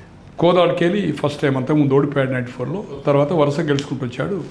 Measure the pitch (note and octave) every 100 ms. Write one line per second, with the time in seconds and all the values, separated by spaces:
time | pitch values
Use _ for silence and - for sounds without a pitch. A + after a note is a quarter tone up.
0 | - - - - E3+ F3+ E3+ F3 E3+ G#3
1 | F3 C#3 D3 - D3 C3 B2 D3+ C3+ C3+
2 | D3 C#3+ B2+ B2+ A#2+ - B2+ F#3+ - C#3
3 | D3 C#3+ C#3+ F3 C#3+ D3 D#3 C#3 - B2
4 | B2 - D#3 G3 -